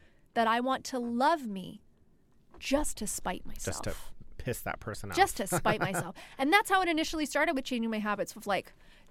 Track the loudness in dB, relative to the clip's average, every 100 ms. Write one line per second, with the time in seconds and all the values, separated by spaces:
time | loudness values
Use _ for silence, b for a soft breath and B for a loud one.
0 | b b b 2 4 4 2 0 -2 -4
1 | -2 4 4 4 0 -8 -8 -14 -18 -20
2 | _ _ _ _ _ -10 0 2 2 -2
3 | -4 -4 -4 -6 -6 -6 -4 -4 -4 -6
4 | -8 -10 -12 -8 -6 -4 -4 -6 -6 -8
5 | -2 2 2 2 0 2 2 2 0 -2
6 | -4 -8 B B 4 4 6 4 4 2
7 | 0 -2 0 2 2 0 0 -2 -2 -2
8 | -2 -2 -4 -6 -2 -2 -2 -14 b b
9 | b